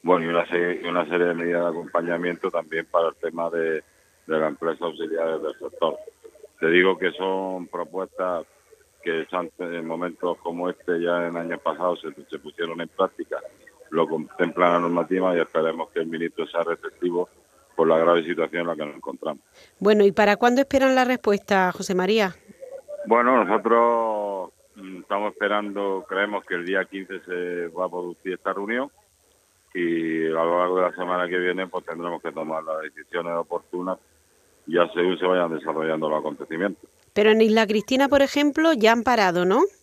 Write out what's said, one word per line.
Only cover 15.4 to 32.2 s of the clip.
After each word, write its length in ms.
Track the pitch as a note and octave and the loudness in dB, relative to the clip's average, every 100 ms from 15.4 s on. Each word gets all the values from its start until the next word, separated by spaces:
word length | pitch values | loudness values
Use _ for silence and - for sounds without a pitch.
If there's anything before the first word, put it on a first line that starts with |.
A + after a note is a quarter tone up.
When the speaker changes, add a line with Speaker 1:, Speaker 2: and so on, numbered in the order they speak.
Speaker 1:
esperemos 480 | D#2+ E2 D#2+ D#2+ D#2 | 0 0 0 -2 -4
que 100 | E2+ | -4
el 80 | E2 | -4
ministro 400 | E2 E2+ - D#2+ | -4 -6 -6 -4
sea 160 | E2+ | -4
receptivo 640 | E2+ E2 E2 - F2+ F2 F2 _ _ _ _ | -2 -4 -8 -4 -2 -2 -4 _ _ _ _
por 140 | - E2 | 0 4
la 80 | E2 | 6
grave 260 | E2 F2 | 6 4
situación 380 | D#2+ E2 D#2+ E2+ | 2 -2 -2 -2
en 60 | E2+ | -4
la 80 | D#2 | -4
que 80 | |
nos 100 | D2 | -8
encontramos. 480 | D2 - C2 D#2 D2 _ - - _ | -8 -12 -8 -8 -8 _ -20 -20 _
Speaker 2:
Bueno, 260 | G3 G#3+ | 2 6
¿y 80 | G3+ | 6
para 240 | G3 G#3 G#3 | 6 2 4
cuándo 240 | A#3+ B3 | 4 4
esperan 340 | C4+ C4+ C4+ | 2 4 4
la 80 | B3+ | 4
respuesta, 680 | B3 B3 A3+ G3+ - G3 F#3 | 2 0 2 0 2 2 2
José 200 | - F#3+ | -2 -2
María? 400 | F3+ F#3 A3 F#3+ - - - - - - - | 0 2 2 0 -4 -20 -20 -16 -16 -14 -12
Speaker 1:
Bueno, 380 | - A#2 A#2+ B2+ | 2 4 6 4
nosotros, 1080 | F#2 G#2+ A2 A#2 A#2 A#2 A2+ G#2+ G#2 G2 F2 _ _ | 4 2 4 4 6 2 0 -2 -4 -6 -8 _ _
mm, 240 | G#2 F#2+ F#2 | -18 -14 -14
estamos 320 | - G2+ G#2 | -4 -2 -2
esperando, 720 | - G#2 G#2 G#2 G2+ G2+ F#2+ - | -2 0 0 -2 -4 -4 -4 -4
creemos 380 | F#2+ G#2 G2+ | -2 -2 -4
que 100 | - | -4
el 100 | F2+ | -6
día 200 | F2 F#2+ | -2 -2
quince 340 | F2+ G2 F#2 F#2 | -2 -8 -10 -12
se 420 | F2 F2+ F2+ F2 E2+ | -8 -6 -6 -6 -8
va 200 | E2 F#2 | -6 -6
a 20 | |
producir 440 | F2+ F2 E2+ F#2+ | -4 -8 -8 -8
esta 180 | F2+ F#2+ | -6 -6
reunión 360 | F#2+ G2+ A#2+ C#3+ _ _ _ _ _ _ _ _ | -6 -4 -4 -4 _ _ _ _ _ _ _ _
y 540 | F2+ E2+ E2+ E2 D#2+ D#2+ | -4 -2 -2 -2 -2 -2
a 20 | |
lo 300 | D#2+ E2+ F2 | 0 2 2
largo 180 | F2+ F#2 | 2 2
de 60 | |
la 120 | F2+ | 0
semana 320 | F2+ F2+ F2+ F2+ | -2 -4 -2 -2
que 100 | F2+ | -2
viene, 300 | F2+ F2+ F#2 | -2 -2 -6
pues, 180 | F2+ | -8
tendremos 360 | E2+ E2 F2 E2 | -10 -10 -8 -8